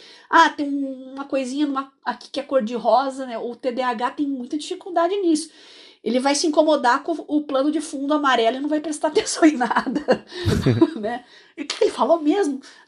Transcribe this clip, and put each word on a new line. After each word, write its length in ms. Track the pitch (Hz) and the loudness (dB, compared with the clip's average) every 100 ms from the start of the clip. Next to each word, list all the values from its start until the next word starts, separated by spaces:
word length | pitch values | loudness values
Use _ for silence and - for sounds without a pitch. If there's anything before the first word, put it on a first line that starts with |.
| - - - | -20 -20 2
Ah, 200 | 320 311 | 4 6
tem 180 | 302 285 | 2 -4
um, 460 | 285 269 262 262 | -4 -4 -8 -14
uma 120 | 269 277 | -14 -6
coisinha 400 | 277 254 269 294 | -4 -4 -2 -2
numa, 240 | 269 277 _ | -2 -6 _
aqui 260 | 240 226 - | -8 -8 -8
que 80 | 277 | -10
é 40 | |
cor 200 | 269 269 | -2 0
de 120 | 220 240 | 0 -2
rosa, 500 | 233 233 269 262 254 | 2 4 2 -4 -8
né? 120 | 226 | -8
O 180 | 240 233 | -8 -6
T 160 | 262 | -4
D 100 | 233 | -2
A 80 | 254 | -2
H 220 | 226 247 | -2 -4
tem 160 | 277 285 | -2 -4
muita 300 | 269 240 302 | -4 -6 -8
dificuldade 580 | 302 370 - 339 339 403 | -6 -10 -4 0 0 2
nisso. 320 | 349 311 - - - - - _ | 2 2 0 -14 -20 -20 -20 _
Ele 160 | - 247 | -2 0
vai 160 | 277 285 | 2 2
se 100 | 339 | 2
incomodar 560 | 311 311 294 247 269 | 2 4 4 4 2
com 100 | - 320 - | 0 -6 -2
o 140 | 294 | -2
plano 280 | 294 269 285 | 0 0 0
de 100 | 302 | -2
fundo 320 | - 269 277 | -4 -6 -2
amarelo 440 | 302 285 240 226 254 | 0 2 2 2 0
e 20 | |
não 100 | 285 | -2
vai 100 | 302 | -2
prestar 280 | 311 302 311 | -4 -4 -2
<laughs> 0 | |
atenção 340 | 339 - - | 0 0 4
em 140 | 330 262 | 4 4
nada, 680 | 240 - - - - - - 359 349 - | 0 -2 -2 -2 0 -2 -2 -6 0 2
<laughs> 420 | - 117 311 - | 2 4 2 0
né? 240 | 214 240 - - - - | -6 -8 -12 -20 -20 -12
E 60 | |
o 40 | - | -10
que 100 | - | -2
que 60 | 403 | 0
ele 60 | |
falou 280 | - 240 330 | 2 2 2
mesmo? 400 | 294 403 320 262 - - | 2 2 0 -2 -10 -20